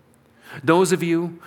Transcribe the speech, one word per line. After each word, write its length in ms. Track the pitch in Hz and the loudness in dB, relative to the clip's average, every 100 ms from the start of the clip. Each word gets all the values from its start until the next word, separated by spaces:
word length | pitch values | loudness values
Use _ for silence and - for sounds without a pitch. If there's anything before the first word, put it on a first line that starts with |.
| _ _ _ _ - - | _ _ _ _ -20 -4
those 280 | 131 175 180 | 2 2 2
of 120 | 175 | 0
you 360 | 175 165 175 175 | 0 -2 -4 -10